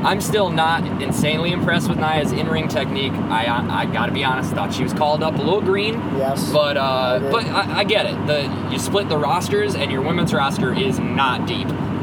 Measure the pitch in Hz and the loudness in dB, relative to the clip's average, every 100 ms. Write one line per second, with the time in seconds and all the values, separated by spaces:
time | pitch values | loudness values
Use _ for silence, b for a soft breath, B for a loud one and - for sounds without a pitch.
0 | 160 196 - 208 185 160 160 165 147 131 | 0 0 0 2 2 2 2 2 0 -4
1 | - - 147 156 175 175 175 170 - - | -2 0 2 2 0 0 2 2 2 0
2 | 156 156 147 - 156 160 147 151 135 135 | 2 2 0 0 0 -2 0 -2 -2 -2
3 | 135 131 - 113 117 120 - 101 117 113 | -2 -2 -2 0 0 0 -2 -2 -2 0
4 | 120 131 135 131 - - 101 - 127 - | -2 0 0 0 -2 -2 -2 -2 -2 0
5 | 151 151 156 147 143 202 190 196 214 233 | 0 2 0 0 2 2 2 2 0 -2
6 | - 135 135 143 147 151 147 143 135 131 | -2 -2 0 0 0 2 2 2 0 0
7 | 127 127 135 - - 180 196 165 202 208 | 2 0 2 0 0 -2 0 0 2 2
8 | 135 - 151 147 135 - - - - 196 | 2 -2 0 0 0 -4 -4 -4 0 0
9 | 190 151 147 170 - 208 208 175 143 139 | 0 0 0 0 0 0 0 0 -2 0
10 | 147 175 170 151 139 - - - 202 - | 0 2 2 2 0 0 0 2 0 0
11 | - - 135 123 - 120 - - - - | 0 2 2 0 -2 -2 -2 -2 -2 -4